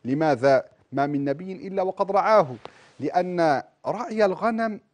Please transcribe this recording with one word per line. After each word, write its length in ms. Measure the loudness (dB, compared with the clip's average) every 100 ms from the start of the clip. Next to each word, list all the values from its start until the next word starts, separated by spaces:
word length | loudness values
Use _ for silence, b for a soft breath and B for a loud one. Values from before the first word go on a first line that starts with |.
لماذا؟ 600 | -4 0 0 2 4 4 2 _ _
ما 140 | -4 -2
من 180 | -2
نبي 440 | -4 -6 -8 -12 -6
إلا 140 | -4
وقد 280 | -4 -4 0
رعاه، 440 | 2 4 4 4 -4 -14 B B B
لأن 640 | -2 -2 0 2 2 2 -2 _ -8
رعي 380 | -6 -6 0
الغنم 560 | 0 2 -2 -2 -4 -6 _